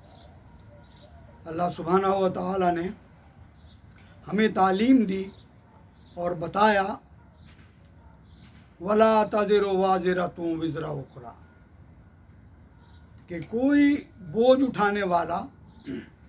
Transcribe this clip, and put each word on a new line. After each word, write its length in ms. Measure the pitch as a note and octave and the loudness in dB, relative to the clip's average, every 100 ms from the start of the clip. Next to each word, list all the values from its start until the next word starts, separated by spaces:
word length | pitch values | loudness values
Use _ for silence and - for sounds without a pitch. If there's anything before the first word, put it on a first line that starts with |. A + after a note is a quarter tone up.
| - - - - - - - - - - - - - - E3 | -20 -20 -20 -20 -20 -20 -20 -20 -20 -20 -20 -20 -20 -20 -10
अल्लाह 220 | E3 F3+ | -4 -4
सुब्हानहू 460 | - D#3+ F#3+ G3 G3 | -4 0 2 2 0
व 120 | F#3 | 0
तआला 400 | F3+ F3+ G3 F3 | -2 -4 0 0
ने 140 | E3+ F#3 - - - - - - - - - - - - - - | 0 -4 -10 -20 -20 -20 -20 -20 -20 -20 -20 -20 -20 -20 -20 -6
हमें 260 | G3 A3 | 0 0
तालीम 500 | G3 F#3+ F#3+ A#3+ C4 F#3+ | 2 2 2 4 4 4
दी 180 | F#3+ G3 - - - - - - - - F3 | -4 -8 -14 -20 -20 -20 -20 -20 -20 -18 -8
और 160 | F3 | -6
बताया, 520 | D#3+ E3 G3 G#3+ G3 G3 - - - - - - - - - - - - - - - - - - - | -6 -4 2 4 4 0 -6 -14 -20 -20 -20 -20 -20 -20 -20 -20 -20 -20 -20 -20 -20 -20 -20 -20 -10
"वला 320 | F#3 G#3+ A3 G#3+ G#3+ | 0 4 4 2 0
तज़िरु 460 | G#3+ G3+ G#3 G3+ F#3 | -2 0 0 0 0
वाज़िरतुन 840 | F#3+ F#3 F3+ F3+ F3 - E3+ D#3+ | 0 0 -2 -2 -4 -6 -6 -4
विज़रा 320 | D#3+ D#3 D#3 C#3 | -6 -6 -8 -10
उख़रा", 380 | C3 - A#2 - - - - - - - - - - - - - - - - - - - - | -14 -18 -20 -20 -20 -20 -20 -20 -20 -20 -20 -20 -20 -20 -20 -20 -20 -20 -20 -20 -20 -20 -12
कि 120 | E3+ - | -10 -6
कोई 480 | A3+ C4+ C#4+ C#4+ C#4+ - - E3+ | -2 2 4 4 2 -6 -18 -6
बोझ 280 | G#3 B3+ C4 | 2 4 4
उठाने 400 | B3+ F#3+ G#3 G#3 | 2 0 0 0
वाला 340 | F#3 E3+ E3 F#3 C#4 - - - - - - - | 0 0 -2 -6 -10 -18 -20 -20 -14 -14 -14 -20